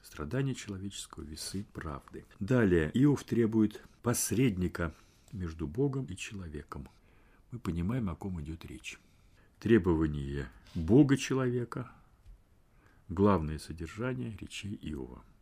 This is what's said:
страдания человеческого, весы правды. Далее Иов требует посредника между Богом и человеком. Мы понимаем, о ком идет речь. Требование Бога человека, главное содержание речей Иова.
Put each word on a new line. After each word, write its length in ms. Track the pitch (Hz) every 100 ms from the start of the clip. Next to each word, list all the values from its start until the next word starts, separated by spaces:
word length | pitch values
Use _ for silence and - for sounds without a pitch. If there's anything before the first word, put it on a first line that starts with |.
страдания 540 | - - 73 127 135 123
человеческого, 680 | - 95 98 - - -
весы 420 | 73 78 - 95 -
правды. 520 | - 80 69 - - - -
Далее 500 | 98 127 104 85 76
Иов 300 | 113 147 135 -
требует 580 | 117 113 110 104 - - _
посредника 960 | 117 120 - 98 131 90 87 - 82 - _ _ _
между 360 | 101 85 80 78
Богом 380 | 90 143 135 -
и 100 | 92
человеком. 720 | - 101 85 73 - - 67 - _ _ _ _ _
Мы 80 | 120
понимаем, 500 | - 82 87 127 101
о 60 | -
ком 260 | 101 87
идет 220 | 71 92 -
речь. 320 | - - - _ _ _ _ _ _
Требование 920 | 104 113 90 80 78 73 69 69 65 - -
Бога 440 | 85 80 123 139 135
человека, 760 | - 135 127 123 117 131 120 - _ _ - - _ _ _ _ _ _ -
главное 500 | 87 101 92 76 76
содержание 760 | - 82 80 101 127 127 117 101
речей 420 | - - 101 -
Иова. 400 | - 73 62 62 - _